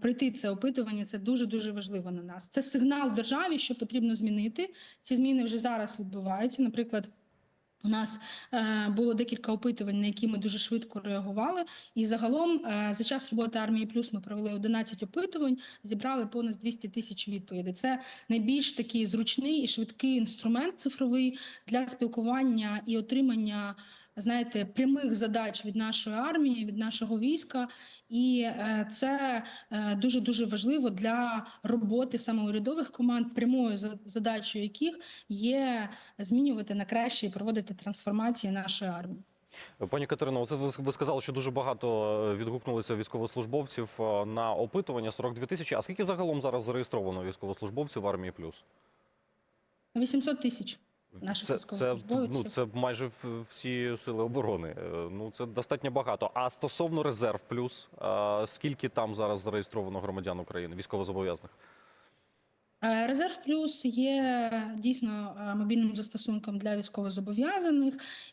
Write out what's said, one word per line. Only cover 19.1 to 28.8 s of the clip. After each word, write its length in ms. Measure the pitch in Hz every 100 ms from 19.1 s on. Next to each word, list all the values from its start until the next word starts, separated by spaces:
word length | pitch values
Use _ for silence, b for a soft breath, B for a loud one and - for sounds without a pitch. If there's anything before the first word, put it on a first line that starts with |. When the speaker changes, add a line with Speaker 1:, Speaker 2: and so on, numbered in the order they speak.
| 226 226 - 277 311
Speaker 1:
і 40 | 247
швидкий 500 | - 220 - 262 254
інструмент 600 | 226 - 226 233 330 359
цифровий 600 | 277 - 254 254 254 262 B B -
для 220 | 240 254
спілкування 920 | - 233 233 226 254 269 226 214 208 214
і 120 | 226
отримання, 800 | 220 262 269 226 208 208 202 196 B B B -
знаєте, 500 | 208 240 233 214 202
прямих 500 | 226 262 277 269 220
задач 500 | 220 220 220 - 214
від 100 | 208
нашої 400 | 220 226 220 214
армії, 500 | 277 320 285 240 214
від 120 | 208
нашого 420 | 220 226 220 220
війська. 480 | 240 320 - 262 247 B B B -
І, 320 | 233 254 247
е, 480 | 233 233 214 214